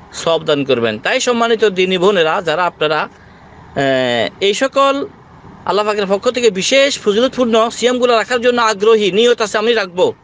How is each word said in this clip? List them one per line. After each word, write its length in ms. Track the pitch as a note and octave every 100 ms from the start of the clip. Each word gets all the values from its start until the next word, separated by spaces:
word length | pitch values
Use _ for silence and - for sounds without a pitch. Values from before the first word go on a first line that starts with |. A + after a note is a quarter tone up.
| -
সওয়াব 300 | - E3 D#3+
দান 200 | D#3+ D3
করবেন। 360 | C#3 B2+ A#2 G#2+
তাই 200 | F3+ B3+
সম্মানিত 460 | B3 A#3+ A#3 A3+ G#3+
দিনী 320 | F#3 F#3 F#3
বোনেরা, 440 | F#3 G3 D#3 E3
যারা 240 | E3 D#3 F3
আপনারা, 360 | - D#3 D#3
আহ, 80 | G3+ - - - - - - - C3+ C3 B2+ A#2+ G#2 -
এই 120 | G3
সকল 540 | G#3 C4 C4+ C#4 C#4 - - - - - - -
আল্লাহ 200 | F#3+ G#3+
পাকের 200 | G#3 F#3+
পক্ষ 200 | G3 B3
থেকে 200 | B3 A#3+
বিশেষ 500 | F#3+ F3+ C4+ C#4 C4+
ফজিলতপূর্ণ 720 | G#3+ G3+ B3+ B3 B3 A3+ A3+
সিয়ামগুলো 460 | - A#3 B3+ B3 A#3
রাখার 260 | G3+ B3
জন্য 200 | A#3+ A#3+
আগ্রহী, 500 | A3+ G3+ G#3+ A3 G3+
নিয়ত 300 | F#3+ A#3+ A#3
আছে 160 | G#3+ A3
আমি 160 | A3
রাখবো 400 | A3 F#3+ F3 D3+ -